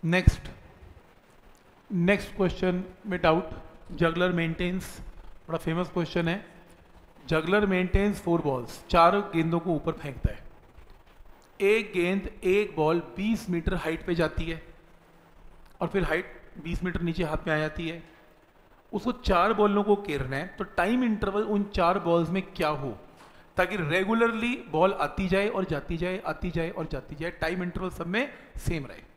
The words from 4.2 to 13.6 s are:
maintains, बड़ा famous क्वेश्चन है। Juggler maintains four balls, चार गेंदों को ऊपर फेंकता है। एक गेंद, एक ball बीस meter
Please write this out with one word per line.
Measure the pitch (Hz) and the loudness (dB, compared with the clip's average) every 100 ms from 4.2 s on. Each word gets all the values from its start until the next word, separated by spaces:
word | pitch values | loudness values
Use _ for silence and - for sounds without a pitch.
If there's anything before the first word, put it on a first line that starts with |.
| 180 | 2
maintains, | 175 165 165 180 185 - - - - - - - | 2 0 -2 -2 -4 -8 -14 -16 -16 -18 -18 -8
बड़ा | 160 | -6
famous | - 160 180 | -2 -2 -2
क्वेश्चन | - 165 180 170 | -2 -2 0 0
है। | 185 - - - - - - - - | -2 -6 -20 -20 -20 -20 -20 -20 -20
Juggler | - 160 160 202 208 | 0 0 4 4 4
maintains | 185 180 190 208 180 | 2 2 2 2 0
four | - 170 | 0 2
balls, | 156 127 117 - - | 2 -2 -4 -14 2
चार | 175 170 202 202 | 6 8 6 0
गेंदों | 165 160 170 | 0 2 0
को | 165 | 0
ऊपर | 156 165 | -2 -2
फेंकता | 156 147 131 - | -6 -8 -2 -4
है। | - - - - - - - - - - - - - | -4 -14 -20 -20 -20 -20 -20 -20 -20 -20 -20 -20 0
एक | 196 220 196 | 4 4 2
गेंद, | 185 175 196 196 - | 0 0 0 -4 -4
एक | 185 196 208 160 | 2 2 2 0
ball | 156 170 170 - | 2 2 -2 -6
बीस | 202 220 - | -2 -2 -2
meter | 170 | -2